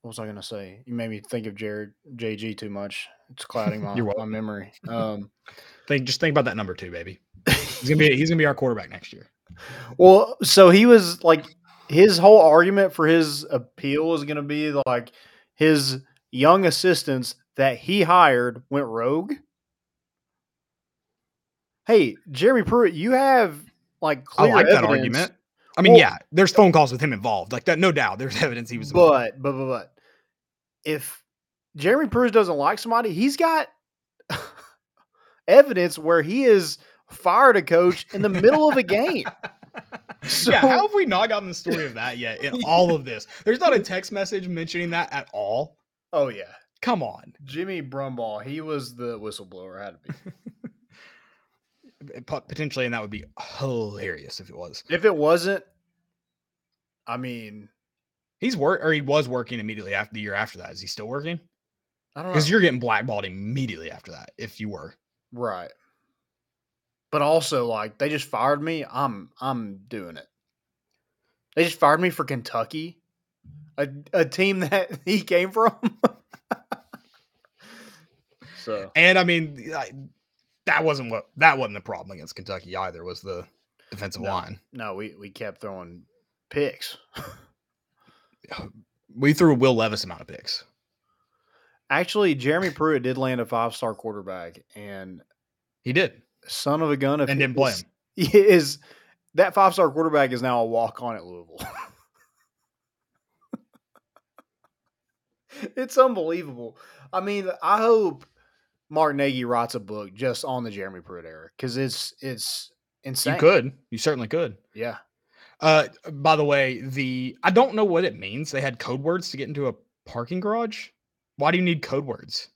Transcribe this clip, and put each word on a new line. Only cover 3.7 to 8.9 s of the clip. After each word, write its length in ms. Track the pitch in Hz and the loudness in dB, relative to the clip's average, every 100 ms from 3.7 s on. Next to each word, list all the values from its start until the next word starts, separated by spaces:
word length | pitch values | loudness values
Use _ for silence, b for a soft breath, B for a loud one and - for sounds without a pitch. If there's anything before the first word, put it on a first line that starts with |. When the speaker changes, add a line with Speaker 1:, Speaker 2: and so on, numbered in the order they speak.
| 107 | -6
Speaker 2:
<laughs> 20 | |
Speaker 1:
my, 120 | 101 117 | -8 -6
Speaker 2:
You're 100 | 107 | -6
Speaker 1:
my 80 | 104 | -6
Speaker 2:
welcome. 160 | 110 | -8
Speaker 1:
memory. 400 | 110 110 104 98 - - | -8 -10 -12 -16 -20 -10
Um, 420 | 117 110 104 101 _ | -6 -6 -8 -14 _
Speaker 2:
<laughs> 520 | - - - _ - | -20 -20 -20 _ -4
Think, 180 | 143 127 | -4 -4
just 140 | - | -2
think 120 | 165 | 0
about 140 | 147 123 | 0 0
that 120 | 107 | -4
number 160 | 98 | -8
two, 160 | 90 92 | -10 -12
baby. 300 | 85 90 92 _ - - | -12 -14 -18 _ -6 -2
He's 420 | - - - 127 | -2 -4 -8 -2
gonna 80 | 151 | 4
be, 160 | 151 131 | 4 4
he's 140 | 160 | 0
gonna 100 | 165 | 2
be 60 | 151 | 0
our 80 | 139 | 0
quarterback 340 | 131 110 | -4 -4
next 240 | 87 | -10